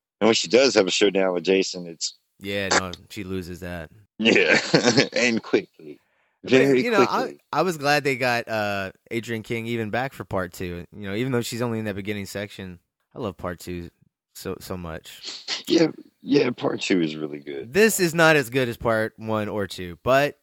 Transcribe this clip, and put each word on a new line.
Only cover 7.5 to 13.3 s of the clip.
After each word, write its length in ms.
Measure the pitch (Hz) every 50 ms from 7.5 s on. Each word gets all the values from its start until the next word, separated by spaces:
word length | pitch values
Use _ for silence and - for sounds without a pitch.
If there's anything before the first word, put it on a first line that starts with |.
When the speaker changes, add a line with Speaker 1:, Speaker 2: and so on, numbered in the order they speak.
| -
Speaker 2:
I 100 | 143 165
was 140 | 190 175
glad 280 | 151 135 143 147 147 135
they 100 | 143 135
got, 320 | 117 131 123 120 117 117
uh, 460 | - 113 110 104 104 101 98 95 95 - _ _ - -
Adrienne 300 | 120 107 113 117 110 104
King 240 | - 120 113 113
even 240 | 117 120 113 113 104
back 220 | 98 117 131 139 -
for 100 | - 104
Part 280 | - - 95 92 90 -
Two. 340 | - 95 87 87 87 85 - -
You 120 | 98 104 98
know, 60 | 98
even 160 | 107 127 135 127
though 80 | 120
she's 200 | 117 - - 113
only 200 | 123 120 113 110
in 60 | 110
that 100 | 107 98
beginning 300 | 98 98 104 104 104 98
section, 520 | - - 98 104 104 - - 98 92 90 85 _ _ _ _ _ _ -
I 20 | 151
love 180 | 131 101